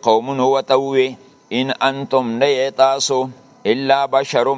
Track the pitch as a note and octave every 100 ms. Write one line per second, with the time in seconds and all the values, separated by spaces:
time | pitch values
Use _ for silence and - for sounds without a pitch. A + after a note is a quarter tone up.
0 | A#2 A2 B2+ C3+ C3 C3+ C3+ C3+ C#3 C3+
1 | C3 B2 - _ _ A#2+ C3 - C3 C#3
2 | C3+ C3+ A#2+ A#2 C#3+ C3 C3+ C3 C3+ C3+
3 | C3 C3 C3 A#2+ _ _ G2+ B2+ C3+ C#3
4 | C3+ C3+ C3+ C3+ B2